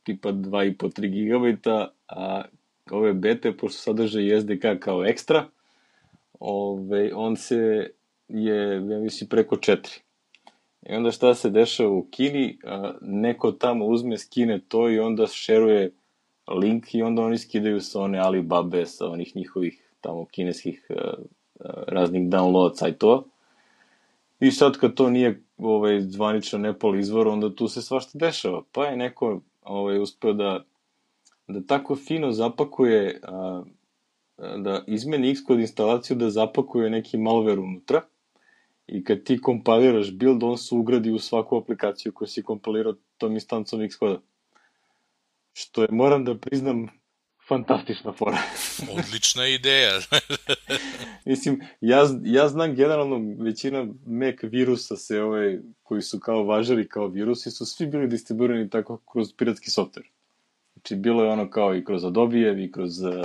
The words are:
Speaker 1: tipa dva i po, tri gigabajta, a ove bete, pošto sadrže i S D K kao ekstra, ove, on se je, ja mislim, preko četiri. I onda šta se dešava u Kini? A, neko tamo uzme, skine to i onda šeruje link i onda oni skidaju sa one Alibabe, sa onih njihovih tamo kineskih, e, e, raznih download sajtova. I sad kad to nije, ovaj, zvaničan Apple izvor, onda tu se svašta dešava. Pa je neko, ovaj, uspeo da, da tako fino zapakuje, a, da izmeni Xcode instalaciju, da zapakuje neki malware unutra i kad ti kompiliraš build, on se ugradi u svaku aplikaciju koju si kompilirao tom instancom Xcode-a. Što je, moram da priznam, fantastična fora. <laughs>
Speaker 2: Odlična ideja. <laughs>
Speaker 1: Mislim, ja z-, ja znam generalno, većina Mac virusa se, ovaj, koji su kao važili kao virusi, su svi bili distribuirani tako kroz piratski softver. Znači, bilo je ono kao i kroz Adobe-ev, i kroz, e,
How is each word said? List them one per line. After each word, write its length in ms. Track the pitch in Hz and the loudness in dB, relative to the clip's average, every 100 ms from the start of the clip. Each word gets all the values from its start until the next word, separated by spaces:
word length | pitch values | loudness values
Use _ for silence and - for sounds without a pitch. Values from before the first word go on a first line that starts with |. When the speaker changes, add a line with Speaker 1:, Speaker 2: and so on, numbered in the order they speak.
Speaker 1:
tipa 280 | - 98 104 | -10 -6 -4
dva 320 | 98 95 101 | -4 -2 0
i 100 | 98 | 0
po, 160 | 98 101 | 0 -6
tri 200 | - 101 | -4 -4
gigabajta, 800 | 98 107 123 123 110 - 110 98 _ - | -2 0 2 2 0 0 0 -2 _ -18
a 340 | 92 95 95 - _ _ _ - | -10 -6 -6 -8 _ _ _ -8
ove 220 | 101 107 | 0 2
bete, 380 | 95 104 117 113 | 2 0 0 -2
pošto 260 | 101 104 - | -4 -8 -6
sadrže 480 | - 110 110 107 101 | -4 0 0 0 2
i 60 | |
S 140 | 107 104 | 2 2
D 140 | 95 | -2
K 200 | 110 92 | 0 0
kao 260 | - 90 98 | -2 0 0
ekstra, 400 | 117 - 156 147 _ _ _ _ _ _ _ _ _ | -2 2 2 2 _ _ _ _ _ _ _ _ _
ove, 720 | - 101 101 98 95 101 104 104 | -6 -4 -4 -6 -4 -2 -2 -2
on 220 | 113 110 | -4 -4
se 180 | - 117 113 107 - _ _ _ _ | -2 0 2 0 -4 _ _ _ _
je, 280 | 110 110 107 101 98 98 | -4 -2 0 0 -2 -4
ja 100 | 107 | -4
mislim, 300 | 110 - 104 | -4 -6 0
preko 280 | 113 104 101 | 0 2 0
četiri. 360 | - 95 - - _ _ _ _ _ _ _ _ | 2 2 0 -20 _ _ _ _ _ _ _ _
I 120 | - 107 | -8 -2
onda 160 | 117 | -2
šta 240 | 113 123 120 | 4 4 4
se 140 | 113 | 2
dešava 400 | 104 117 - 107 | 4 4 2 2
u 160 | 98 - | 2 -2
Kini? 520 | - 139 143 127 - | -2 -2 0 -2 -4
A, 300 | - 98 101 - | -12 -8 -8 -10
neko 500 | - 101 117 120 113 | -8 -2 -2 0 -2
tamo 340 | 95 123 120 107 | 0 0 0 0
uzme, 320 | 117 123 104 | 0 0 -6
skine 420 | - 123 117 101 | -6 0 0 0
to 300 | - 113 117 | -2 0 2
i 100 | 110 | 2
onda 280 | 113 110 110 | 0 0 0
šeruje 640 | - - 110 110 104 95 - _ _ _ _ - | -2 2 4 6 4 2 -4 _ _ _ _ -6
link 460 | 92 101 113 - 113 | 0 2 0 -2 -2
i 60 | |
onda 200 | 117 113 | 0 0
oni 160 | 113 117 | 0 -2
skidaju 440 | - 107 107 104 | -2 -2 0 -2
sa 200 | 95 101 | -4 -4
one 180 | 98 95 | -2 0
Alibabe, 680 | 92 95 85 87 87 87 82 | 2 0 2 0 2 -2 -4
sa 220 | - 90 | -6 -8
onih 280 | 85 87 98 | -6 -8 -10
njihovih 460 | 90 95 87 - _ _ | -8 -4 -4 -6 _ _
tamo 240 | - 85 82 | -10 -10 -10
kineskih, 600 | - 90 85 87 82 _ | -6 -4 -4 -8 -10 _
e, 40 | |
e, 40 | - - - - _ _ _ - - - | -8 -6 -8 -14 _ _ _ -14 -12 -4
raznih 340 | 95 87 90 | 0 2 2
download 520 | 90 95 92 92 90 - | 2 4 4 6 4 2
sajtova. 480 | - 82 107 131 135 _ _ _ _ _ _ _ _ _ _ _ | -4 4 4 4 2 _ _ _ _ _ _ _ _ _ _ _
I 120 | 135 | 4
sad 260 | 135 139 131 | 6 4 6
kad 160 | 127 | 0
to 160 | 127 127 | 4 2
nije, 320 | 123 123 98 _ - | 4 2 0 _ -8
ovaj, 440 | 110 107 104 101 | 0 2 4 2
zvaničan 640 | 95 98 107 107 101 104 107 | 0 -2 0 0 -4 -4 -4
Apple 340 | 101 110 98 | 0 0 0
izvor, 280 | 101 110 110 | 0 2 2
onda 280 | 107 107 98 | 2 -2 -2
tu 120 | 113 | -4
se 140 | 123 | -4
svašta 300 | - 131 - | -4 -4 -4
dešava. 480 | 147 165 156 95 87 - | -4 -2 -2 -4 -6 -6
Pa 140 | 127 143 | -4 -4
je 120 | 123 | -4
neko, 440 | 123 123 117 95 - _ | -6 -4 -4 -4 -10 _
ovaj, 360 | 101 101 101 101 | -10 -6 -2 -2
uspeo 340 | 101 - 110 | -2 -2 -2
da, 300 | 104 101 92 - _ _ _ _ _ _ _ - | 0 -2 -4 -8 _ _ _ _ _ _ _ -12
da 140 | 98 | -12
tako 340 | 95 139 - 139 | -2 -2 0 -6
fino 360 | - 160 143 | -4 -2 0
zapakuje, 880 | 110 117 117 143 - 123 110 95 - | 0 -2 -2 -4 2 4 4 2 -4
a, 400 | - 92 92 90 90 _ _ _ _ _ _ - | -12 -10 -8 -8 -14 _ _ _ _ _ _ -16
da 460 | - 101 98 98 - | -12 -6 -4 -4 -4
izmeni 480 | 110 131 151 127 135 | -6 -2 0 0 0
Xcode 260 | - 120 | 2 2
instalaciju, 560 | 113 - 107 120 - 127 | 2 0 2 0 0 0
da 120 | 113 | 0
zapakuje 600 | 104 110 - - 120 110 | 2 0 0 -2 -2 0
neki 280 | 113 110 113 | -2 -4 -2
malware 420 | 110 113 110 98 | 2 4 2 0
unutra 420 | 95 92 - 139 - _ _ _ _ _ _ _ - | -4 -10 0 0 0 _ _ _ _ _ _ _ -10
i 160 | 101 | -8
kad 200 | - 101 | -2 -2
ti 180 | - 123 | 0 0
kompiliraš 680 | 135 117 117 113 127 113 98 | 0 0 4 6 6 4 0
build, 320 | 95 127 120 | 2 2 4
on 140 | 117 120 | 0 -4
se 180 | - 120 | -2 -2
ugradi 360 | 113 123 110 | 2 2 2
u 80 | 110 | -2
svaku 380 | - 117 110 120 | 0 -2 0 -2
aplikaciju 540 | 113 107 104 101 110 | -2 -4 -2 -4 -10
koju 160 | - 107 | -8 -10
si 160 | - | -8
kompilirao 500 | 104 107 113 107 110 101 _ _ | -8 -8 -4 -2 -2 -6 _ _
tom 160 | 113 | -4
instancom 480 | 110 - 113 104 113 | -4 -4 -6 -4 -6
Xcode-a. 380 | 107 - 107 92 _ _ _ _ _ _ _ _ _ _ _ _ _ | -6 -2 -2 -2 _ _ _ _ _ _ _ _ _ _ _ _ _
Što 280 | - - - | -18 -8 0
je, 60 | 110 | 0
moram 340 | 113 139 143 123 | 4 4 4 0
da 100 | 113 | -6
priznam, 500 | - 135 135 120 113 _ _ _ _ _ - | -6 -4 -2 -4 -6 _ _ _ _ _ -4
fantastična 680 | 131 113 120 - 104 110 | -4 0 0 0 -8 -8
fora. 240 | - 104 - - - - | -4 -2 -2 -4 -8 -8
<laughs> 280 | - 135 135 | -8 -8 -8
Speaker 2:
Odlična 500 | - 110 - 123 131 | -6 -2 -2 0 0
ideja. 520 | 131 135 135 117 95 - 151 - 143 - 139 - | 2 4 4 4 2 0 0 0 -8 -4 -4 -2
<laughs> 600 | 135 269 262 - - 131 | -6 -6 -12 -16 -12 -2
Speaker 1:
Mislim, 360 | 131 - 135 - _ | -2 0 -4 -6 _
ja 240 | 113 131 147 | 4 6 6
z-, 140 | 127 | 4
ja 240 | 101 127 147 | 2 4 4
znam 280 | 147 165 131 | 2 -2 2
generalno, 600 | 147 151 143 127 110 101 | 4 4 0 -2 -4 -4
većina 480 | 113 110 135 135 113 110 - | -6 -4 -4 -4 -6 -10 -8
Mac 300 | 117 131 127 | -2 -2 -4
virusa 540 | 110 120 127 120 - 104 | -4 0 2 0 -4 -10
se, 260 | - 107 | -4 -2
ovaj, 380 | 107 107 101 92 - _ | 0 0 0 -2 -10 _
koji 180 | _ 107 | _ -6
su 180 | - 101 | -4 -8
kao 240 | - 113 | -2 0
važili 440 | 104 107 117 120 101 | 2 0 2 0 0
kao 200 | 107 101 | -4 -6
virusi, 440 | 95 110 120 - | -2 -2 -2 -6
su 140 | - 113 | -10 -12
svi 200 | - 156 | -6 -4
bili 220 | 147 127 | -2 -2
distribuirani 640 | 117 - 113 120 117 101 | -4 -6 -2 0 0 -2
tako 280 | 113 107 117 | -4 -4 -14
kroz 360 | _ 120 104 | _ -4 -4
piratski 380 | - 117 104 - | -2 -2 -2 -4
softver. 340 | - 95 - - _ _ _ _ _ _ | -2 -4 -8 -20 _ _ _ _ _ _
Znači, 220 | _ - 98 | _ -8 -2
bilo 280 | 113 117 | 2 4
je 60 | 110 | 4
ono 200 | 107 98 | 2 -2
kao 260 | 110 101 92 | 0 0 0
i 100 | 87 | -2
kroz 200 | 95 90 | -4 0
Adobe-ev, 540 | 98 117 117 110 98 | 2 2 4 2 0
i 120 | 92 | -6
kroz, 320 | - 90 85 | -6 -8 -6
e, 200 | 92 90 | -6 -4